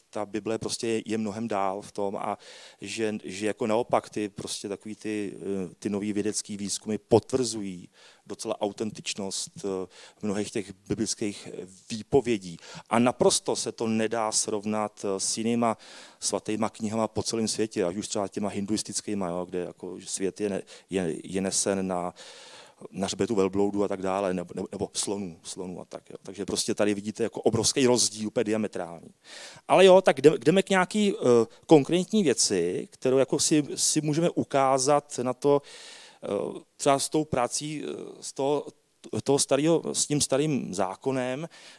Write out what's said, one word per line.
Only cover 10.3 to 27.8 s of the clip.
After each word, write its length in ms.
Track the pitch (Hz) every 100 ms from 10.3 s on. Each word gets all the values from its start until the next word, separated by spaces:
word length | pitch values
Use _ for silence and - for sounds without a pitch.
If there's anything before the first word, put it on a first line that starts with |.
| 101 101
těch 220 | 117 95 98 -
biblických 600 | 101 104 - 104 98 - - 92 95 -
výpovědí. 640 | 113 - 139 113 107 90 82 - - -
A 80 | 117
naprosto 580 | 123 - 190 - - 113
se 160 | 117
to 140 | - 113
nedá 460 | 110 110 117 107
srovnat, 720 | - - 104 107 107 107 -
eh, 160 | 104 98
s 180 | - -
jinýma 380 | 113 120 117 107 - - - -
svatýma 480 | - 98 - 107 107
knihama 400 | - 110 113 110
po 140 | 104
celém 260 | - 113 107
světě, 360 | - 110 107
ať 120 | 87 101
už 120 | 98
třeba 200 | 110 98
těma 200 | 104 101
hinduistickýma, 800 | 101 98 107 - 98 - 101 87
jo, 160 | 87
kde 140 | 90 90
jako 420 | 85 - 90 95
svět 360 | 95 - 95 -
je 80 | 104
ne-, 140 | 95 - - -
je, 260 | 95 87 -
je 160 | - 95
nesen 460 | 95 - 104 98 95
na, 280 | 90 87 - - - - - - _ -
na 160 | 92 95
hřbetu 280 | 98 101
velbloudů 500 | 101 95 98 101 101
a 40 | 95
tak 140 | 95
dále, 320 | 95 95 98
nebo, 200 | 92 87
nebo, 140 | 92 95
nebo 180 | 98 98
slonů, 440 | - - 101 98 -
slonů 380 | - - 92 87
a 40 |
tak, 260 | - - _
jo. 60 | -
Takže 220 | - 95
prostě 300 | 92 104 -
tady 200 | 104 104
vidíte 280 | 101 104 -
jako 180 | 107 -
obrovský 460 | 117 107 107 143